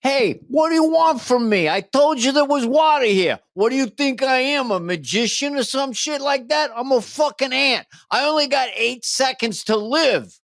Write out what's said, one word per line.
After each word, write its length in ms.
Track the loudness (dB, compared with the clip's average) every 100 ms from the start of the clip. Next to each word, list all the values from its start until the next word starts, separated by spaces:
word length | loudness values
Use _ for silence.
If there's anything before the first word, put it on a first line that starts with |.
Hey, 400 | 0 0 0 -2 -2
what 220 | 0 2
do 60 |
you 140 | 2 2
want 320 | 4 2 2
from 260 | 0 0 2
me? 200 | 2 2
I 120 | -2
told 400 | -2 2 2 2
you 100 | 0
there 140 | 2
was 200 | 2 0
water 400 | 2 2 4 4
here. 340 | 2 2 0 -2 _
What 160 | -2 0
do 60 |
you 120 | 0 -2
think 340 | -2 -2 0
I 180 | 0 2
am, 320 | 0 -2 -2
a 80 | -4
magician 760 | -4 -6 -4 -2 -2 -2 -4
or 80 | -4
some 300 | -4 -4 -4
shit 280 | -6 -6 -4
like 280 | -2 -2 -2
that? 220 | -2 -2
I'm 160 | -6 0
a 100 | 0
fucking 520 | 0 -2 -2 0 -4
ant. 340 | 0 0 0 -6 -20 _
I 140 | -2
only 220 | 0 0 0
got 220 | 0 -2
eight 300 | -2 -4 -4
seconds 580 | -6 -2 -2 0 -6 -6
to 120 | -2 -2
live. 600 | 0 2 2 0 -4 -20